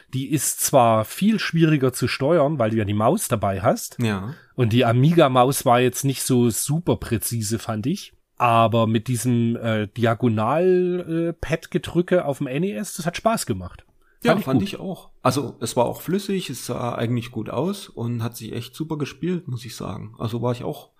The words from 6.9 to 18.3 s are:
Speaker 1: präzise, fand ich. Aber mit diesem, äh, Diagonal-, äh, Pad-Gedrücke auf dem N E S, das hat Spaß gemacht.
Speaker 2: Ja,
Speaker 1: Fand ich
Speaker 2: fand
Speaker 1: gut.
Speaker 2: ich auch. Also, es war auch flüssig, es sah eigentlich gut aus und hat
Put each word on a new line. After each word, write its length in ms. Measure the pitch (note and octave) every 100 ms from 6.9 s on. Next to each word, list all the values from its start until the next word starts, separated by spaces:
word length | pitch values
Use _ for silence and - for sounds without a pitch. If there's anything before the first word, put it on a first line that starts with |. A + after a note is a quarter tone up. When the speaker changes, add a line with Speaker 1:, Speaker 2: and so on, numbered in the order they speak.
| A2
Speaker 1:
präzise, 640 | - A2 - A#2+ G#2 A2+
fand 260 | - G#2+ A#2+
ich. 280 | G3 - _ _ -
Aber 500 | A#2+ A#2 A2+ A2+ A2
mit 220 | A2+ B2+
diesem, 480 | A#2+ B2+ A#2+ A#2 A#2
äh, 300 | A2+ A2 G#2+
Diagonal-, 1400 | - A2+ A2 B2 G#2+ A2 D#3 F#3 F3+ F3+ F3+ E3 E3 E3+
äh, 40 |
Pad-Gedrücke 880 | E3 - E3 - E3+ - E3+ E3+ F3+
auf 140 | C#3+ C3+
dem 100 | C#3
N 160 | C#3
E 80 | G3
S, 220 | G#3 G#3 -
das 100 | F3
hat 120 | -
Spaß 280 | A3 A3+ -
gemacht. 400 | F#2+ F2 - _ _ _ _
Speaker 2:
Ja, 80 | -
Speaker 1:
Fand 80 | G3
ich 60 | -
Speaker 2:
fand 140 | C3+
Speaker 1:
gut. 80 | G3
Speaker 2:
ich 100 | -
auch. 320 | F#3+ F3 - _
Also, 360 | B2+ B2+ A#2+ -
es 140 | A#2+ B2+
war 80 | A#2+
auch 160 | A2+
flüssig, 480 | - G3 G3+ G3 -
es 160 | B2+ -
sah 280 | A#2 B2 -
eigentlich 360 | A#2 B2 A#2+
gut 180 | A2+ -
aus 380 | G#2 E3+ G3+ -
und 320 | - A#2 A#2+
hat 120 | A#2